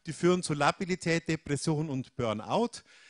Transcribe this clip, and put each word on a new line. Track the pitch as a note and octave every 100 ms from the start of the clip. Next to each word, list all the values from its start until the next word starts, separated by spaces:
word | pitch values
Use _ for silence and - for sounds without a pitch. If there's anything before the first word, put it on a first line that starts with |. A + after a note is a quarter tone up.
| -
Die |
führen | D3 E3+ F3+
zu | -
Labilität, | D3+ C#3+ - F#3 F3+ - E3 -
Depression | D#3+ - C#3+ - D3+ D#3
und | C3 B2
Burnout. | - A#2+ G#2+ G#2+ D3 A#3 - - - -